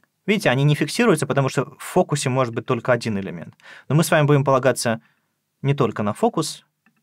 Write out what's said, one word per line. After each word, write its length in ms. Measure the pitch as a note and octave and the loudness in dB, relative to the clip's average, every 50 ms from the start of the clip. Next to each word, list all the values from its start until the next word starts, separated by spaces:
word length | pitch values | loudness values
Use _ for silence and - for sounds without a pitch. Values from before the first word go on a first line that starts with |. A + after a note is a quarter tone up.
| _ _ _ _ _ | _ _ _ _ _
Видите, 240 | F#3+ G#3+ F#3+ - D3+ | -2 -2 0 0 0
они 140 | B2 C3+ C#3+ | 2 2 2
не 120 | D3 D3 | 2 2
фиксируются, 520 | - D#3+ C#3+ - - A#3+ A3+ F3 C#3+ D3+ | 0 -2 -2 -2 0 2 2 2 4 2
потому 220 | D3+ - C#3 C3+ B2+ | 2 2 2 0 0
что 160 | - C#3 B2+ - - | -2 -4 -4 -6 -8
в 40 | - | -14
фокусе 500 | - - - F#3 F3+ - D3+ C#3+ - C3+ | -16 -2 0 0 0 0 -2 -2 -2 -2
может 260 | B2 C3 B2+ A#2 A2+ | 0 0 -2 -2 -4
быть 100 | B2 - | -6 -4
только 280 | - B2 A#2 - - B2 | -4 -4 -2 0 0 0
один 260 | A#2 - A#2 G#2 G2 | 0 -2 -4 -6 -6
элемент. 360 | F#2+ F#2+ E2+ E2+ - - - _ - - - - - - | -6 -8 -10 -12 -14 -16 -18 _ -20 -20 -20 -16 -4 0
Но 60 | C#3+ | 0
мы 80 | D#3+ D#3+ | 2 2
с 60 | - | 2
вами 160 | F3+ D#3 D3 | 2 2 4
будем 200 | C#3+ D3 C#3 C#3 | 4 4 4 4
полагаться 560 | C#3 C3+ B2+ B2+ C3 B2 - - A#2+ A2 A2+ - _ _ _ _ _ _ _ _ _ _ _ | 2 2 2 2 0 0 0 -2 -2 -4 -4 -6 _ _ _ _ _ _ _ _ _ _ _
не 120 | - C#3 C#3+ | -2 -2 0
только 300 | C#3 B2+ G#2+ - - G#2+ | 2 0 0 0 -2 -4
на 100 | G#2 G#2+ | -4 -2
фокус, 520 | - A3 A#3 - F3 D3+ - - - - _ _ _ _ _ _ _ | -2 -2 -2 0 -2 -6 -6 -8 -14 -18 _ _ _ _ _ _ _